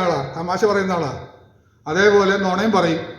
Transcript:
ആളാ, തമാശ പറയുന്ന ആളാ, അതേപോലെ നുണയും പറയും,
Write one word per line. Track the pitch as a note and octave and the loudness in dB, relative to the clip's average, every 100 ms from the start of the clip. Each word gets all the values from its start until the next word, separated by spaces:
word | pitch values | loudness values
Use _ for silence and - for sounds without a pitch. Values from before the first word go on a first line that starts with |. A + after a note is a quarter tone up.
| F3+ | 0
ആളാ, | D#3 C#3 D#3+ | -2 -4 -8
തമാശ | F3 F#3 G#3+ | -6 -2 0
പറയുന്ന | G3+ F#3+ F3 | 0 0 -2
ആളാ, | D3 G2+ - - _ _ _ _ - | -4 -8 -14 -20 _ _ _ _ -4
അതേപോലെ | D#3+ G#3 G3+ F#3+ G3+ F#3+ | 2 4 6 4 2 0
നുണയും | F#3 A3 G3+ | 0 0 2
പറയും, | F3 D#3+ - | 2 -2 -6